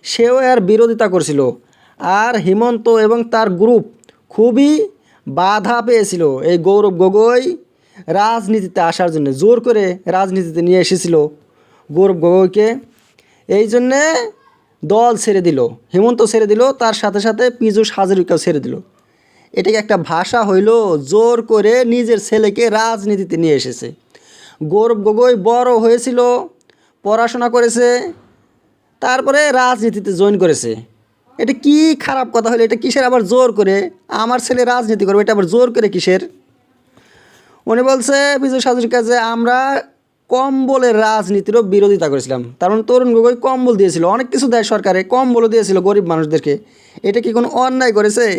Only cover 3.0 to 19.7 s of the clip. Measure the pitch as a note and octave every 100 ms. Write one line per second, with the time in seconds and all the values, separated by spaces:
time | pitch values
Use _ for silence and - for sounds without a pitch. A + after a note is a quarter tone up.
3 | G#3+ A#3 A#3 A3+ A3 E3+ A3+ A#3 - _
4 | _ _ _ - A#3+ A#3 C#4+ D4+ G#4+ _
5 | _ _ - C3+ F#3+ G#3 F#3+ A#3+ A#3 A#3
6 | G3+ F3+ D3+ C3+ D#3 F3 E3+ G#3 G#3 F3
7 | F#3 G#3 A3+ B3 C4 F4 _ _ _ -
8 | E3 F#3 G#3+ A#3 F#3+ A3 F#3 - E3 E3
9 | F3 D#3 C#3 C3 G3+ A#3+ A#3+ G#3+ F#3+ F3+
10 | F3+ F#3 G3 F#3+ E3+ D#3+ F3 F#3 E3+ F#3
11 | E3+ D#3+ D3+ - _ _ _ _ - D3+
12 | G3 F3 E3+ F#3 F#3 G3 G#3+ B3+ - _
13 | _ _ _ _ - G3+ G#3+ A#3+ B3+ C4+
14 | D#4 E4 A4+ - _ _ _ - D#3 G#3+
15 | A#3+ A3+ A3 G3 F3 C3+ A#2 A#2 - F3+
16 | A#3 A#3+ A3 A3 G#3 G#3+ C4 C4+ A3+ G#3+
17 | G#3 G3+ A3 G#3+ B3 A#3+ A3+ G#3 G#3+ -
18 | F#3+ F#3+ F3 E3+ F3+ D3+ B2 C#3+ - _
19 | _ _ _ _ _ - F#3